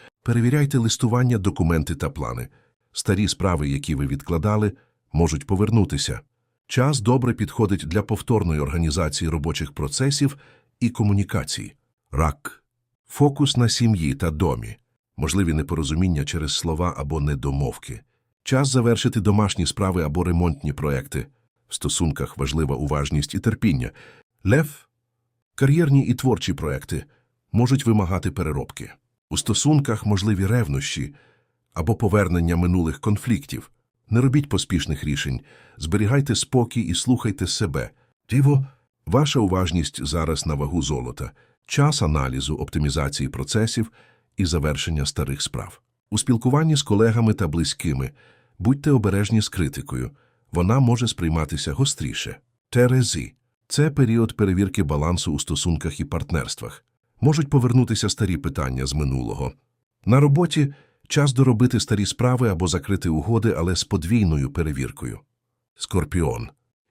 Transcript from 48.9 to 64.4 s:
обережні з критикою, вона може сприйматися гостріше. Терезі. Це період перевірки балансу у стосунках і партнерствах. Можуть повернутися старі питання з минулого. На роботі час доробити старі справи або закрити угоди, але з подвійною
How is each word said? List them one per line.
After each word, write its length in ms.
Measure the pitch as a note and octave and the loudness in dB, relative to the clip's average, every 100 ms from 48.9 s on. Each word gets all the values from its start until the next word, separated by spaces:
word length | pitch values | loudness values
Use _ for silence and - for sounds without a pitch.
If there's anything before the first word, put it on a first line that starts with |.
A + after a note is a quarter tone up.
обережні 520 | C3+ G2+ G2 G2+ A2 | 4 4 0 2 2
з 60 | - | 0
критикою, 640 | F#2+ C#2+ C#2+ - C2 B1+ - _ _ _ | -2 -4 -4 -8 -8 -8 -10 _ _ _
вона 280 | E2+ F#2 C3 | -2 2 4
може 280 | A#2+ A#2+ A#2+ | 4 2 0
сприйматися 640 | - E2 D#2+ D2 D2+ - | -2 -2 0 -2 -4 -4
гостріше. 680 | C#2 C#3 - C2 - - - _ _ _ | -2 -2 -2 -6 -6 -10 -12 _ _ _
Терезі. 640 | B2 B2 C3 A#2 - A#1+ - _ _ _ | 2 4 4 2 -2 -8 -14 _ _ _
Це 220 | - C#3 | 0 0
період 460 | C#3+ A#2 A2+ A2+ - | 4 4 4 2 2
перевірки 460 | G2 F2+ G2 G2+ | 2 2 0 0
балансу 500 | D2 D2 D#2+ F2 F2 | 0 0 0 -2 -2
у 60 | D2 | -4
стосунках 600 | - D2+ F2+ D#2 D#2+ - | -4 -2 -2 -2 -4 -6
і 40 | |
партнерствах. 800 | C#2+ F2 - D#2+ A1+ - A1+ - _ _ _ _ | -6 -6 -4 -4 -4 -8 -12 -16 _ _ _ _
Можуть 300 | C#3 D#3 C#3+ | 2 2 2
повернутися 580 | C#3+ B2 B2+ A#2+ G#2+ G2+ | 2 4 2 2 0 -2
старі 280 | - F#2 D#2+ | -2 -2 -2
питання 500 | D2+ C#2 C2 B1+ C2+ | -4 -4 -4 -4 -4
з 80 | |
минулого. 580 | D2 C#2+ C2 A#1 G#1 B1+ - _ _ _ _ | -2 -2 -2 -4 -6 -8 -10 _ _ _ _
На 160 | - C3 | 2 4
роботі 540 | D3 C#3+ E3+ D#3 C#3 - _ _ - | 6 4 2 2 0 -2 _ _ -4
час 240 | D3 C#3+ | 0 2
доробити 480 | B2+ C3 A2 B2 A#2+ | 4 4 4 2 2
старі 260 | - G2+ G2 | 0 0 -2
справи 420 | - B2 B2 A#2+ | 0 0 2 0
або 200 | E2+ F2+ | 0 0
закрити 400 | E2+ - F#2+ E2+ | -2 -2 -2 0
угоди, 460 | D#2 D#2 A2+ A2 D#2 | -2 0 2 2 0
але 180 | F2 F2 | 0 -2
з 80 | |
подвійною 640 | - F#2+ D#2+ A#2 F2+ D2+ | -2 -2 2 2 4 2